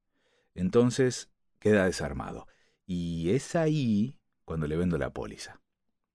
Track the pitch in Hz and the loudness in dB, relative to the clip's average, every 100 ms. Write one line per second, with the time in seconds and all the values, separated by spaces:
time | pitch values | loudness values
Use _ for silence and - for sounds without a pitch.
0 | _ _ _ _ _ - 90 120 123 120 | _ _ _ _ _ -4 0 4 4 4
1 | 127 - - _ _ _ 107 104 92 - | 0 0 -10 _ _ _ 4 4 4 0
2 | 73 65 52 - - _ _ _ - 87 | -6 -6 -8 -12 -14 _ _ _ -8 -4
3 | 85 82 82 123 - 175 160 156 123 101 | -4 -2 0 0 0 0 0 0 2 2
4 | 120 - _ _ - 80 73 78 90 80 | 0 -4 _ _ -8 -4 -2 0 0 0
5 | 64 64 55 - - - _ _ _ _ | -2 -6 -10 -10 -16 -18 _ _ _ _
6 | _ | _